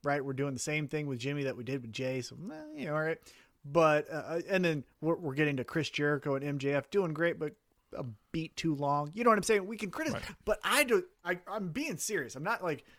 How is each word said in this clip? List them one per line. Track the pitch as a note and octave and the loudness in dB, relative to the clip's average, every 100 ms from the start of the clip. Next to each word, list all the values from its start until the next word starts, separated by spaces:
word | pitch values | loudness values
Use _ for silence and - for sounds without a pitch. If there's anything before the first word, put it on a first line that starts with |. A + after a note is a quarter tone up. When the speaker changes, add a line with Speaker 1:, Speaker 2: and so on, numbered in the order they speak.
Speaker 1:
right? | C#3+ C#3+ | 0 0
We're | C3+ | 0
doing | C3+ C#3 | -2 -2
the | B2+ | -2
same | - D3+ C#3+ | -2 -2 -2
thing | D#3 C#3+ | -2 -2
with | B2 | -4
Jimmy | C3+ C#3+ | -2 -2
that | C3+ A#2+ | -2 -4
we | |
did | A#2+ C3+ | -4 -4
with | A#2 | -6
Jay. | A2 B2+ C3 | -4 -2 -2
So, | A#2+ B2 F#3+ | -6 -10 -12
eh, | D#4 D4+ D4+ | -10 -12 -8
you | F3+ | -2
know, | |
all | D3+ | 0
right. | D#3 D#3+ - - _ _ | 0 -4 -8 -20 _ _
But, | C#3 D#3+ D#3+ D3+ D3+ | 0 6 6 6 2
uh, | D#3 A#2+ E3+ F3 | -6 -4 -6 0
and | F#3+ | 2
then | F3 D3+ - - | 4 2 -4 -4
we're, | D#3 E3 | 0 0
we're | D#3+ | -2
getting | C#3 D3 C3+ | 2 2 2
to | |
Chris | A2+ D#3+ C#3+ | -2 -2 -2
Jericho | - D3 D3 D3 C3+ | 2 2 2 0 0
and | |
M | D3 C#3+ | 0 -2
J | C#3 | 0
F | C#3+ - | 0 2
doing | G3+ F3 | 0 0
great, | D3+ E3+ E3 | 2 0 0
but | D3+ - _ _ _ - | -6 -8 _ _ _ -8
a | B2+ G#2+ _ | -8 -10 _
beat | E3 D#3+ - | -4 -4 -2
too | E3 | -2
long. | C#3+ C#3+ D3 D3 | 0 2 2 0
You | G3+ | 2
know | A#3 | 6
what | G#3+ | 6
I'm | |
saying? | A#3 G#3 F#3 | 6 2 2
We | A3 | -6
can | G3 | -8
criticize, | - D#4 - | -4 -4 -4
Speaker 2:
Right. | - - | -6 -8
Speaker 1:
but | - G3+ | -2 0
I | F#3 C4 | 2 4
do, | C4 G3+ F3+ _ | 6 4 2 _
I, | F3 F3+ - | -6 -6 -4
I'm | G#3 F3+ | -6 -4
being | F#3+ D#4 E3 | -4 -4 -4
serious. | - F#3 A#2 C3 | -2 -4 -4 -6
I'm | |
not, | F3+ A3+ | -4 -2
like, | F3+ C#3+ - | -2 -4 -8